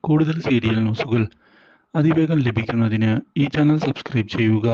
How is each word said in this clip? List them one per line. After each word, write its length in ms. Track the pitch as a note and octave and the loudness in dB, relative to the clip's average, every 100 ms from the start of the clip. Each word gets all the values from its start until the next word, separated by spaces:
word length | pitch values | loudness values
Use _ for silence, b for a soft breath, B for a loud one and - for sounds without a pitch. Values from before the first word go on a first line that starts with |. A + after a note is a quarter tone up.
കൂടുതൽ 340 | - D3+ D#3 D#3+ | 0 0 0 -2
സീരിയൽ 340 | D3+ B2 A2 A2 | 0 0 0 0
ന്യൂസുകൾ 420 | A2 A2 C3 A#2 G#2+ b b b b b b E3 | 0 -2 -2 -2 -2 b b b b b b 0
അതിവേഗം 440 | D3+ D#3+ D#3+ D#3+ | 2 2 2 2
ലഭിക്കുന്നതിന് 720 | B2 A2 A2 A#2 A2+ A2 A2 A2+ - - | 0 -2 -2 0 0 2 0 0 -4 -2
ഈ 80 | C#3+ | -2
ചാനൽ 240 | D3+ D3 D#3 | 2 2 2
സബ്സ്ക്രൈബ് 500 | D3+ - - A#2+ G#2 | -2 -6 -4 -4 -4
ചെയ്യുക 400 | A#2+ A2 A2 A2+ | 0 2 2 0